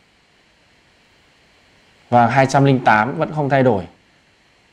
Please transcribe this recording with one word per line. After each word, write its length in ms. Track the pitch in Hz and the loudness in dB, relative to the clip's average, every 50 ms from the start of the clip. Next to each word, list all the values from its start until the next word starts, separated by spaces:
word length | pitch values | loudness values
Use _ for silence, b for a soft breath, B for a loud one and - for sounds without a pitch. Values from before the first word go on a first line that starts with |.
| _ _ _ _ _ _ _ _ _ _ _ _ _ _ _ _ _ _ _ _ _ _ _ _ _ _ _ _ _ _ _ _ _ _ _ _ _ _ _ _ _ - | _ _ _ _ _ _ _ _ _ _ _ _ _ _ _ _ _ _ _ _ _ _ _ _ _ _ _ _ _ _ _ _ _ _ _ _ _ _ _ _ _ 0
Và 180 | 123 120 120 113 | 2 2 2 2
hai 180 | 123 135 135 | 2 0 0
trăm 200 | 131 - 143 139 | 2 2 2 2
linh 180 | 139 135 123 - | 2 2 2 2
tám 340 | 127 110 107 107 127 160 165 | 0 2 2 0 -2 -4 -6
vẫn 160 | 156 151 160 | -8 -8 -6
không 140 | 156 147 135 | -6 -6 -2
thay 140 | 143 135 131 | 0 0 0
đổi. 200 | 127 113 98 85 82 _ _ _ _ _ _ _ _ _ _ _ _ _ _ _ _ | 0 0 -2 -6 -12 _ _ _ _ _ _ _ _ _ _ _ _ _ _ _ _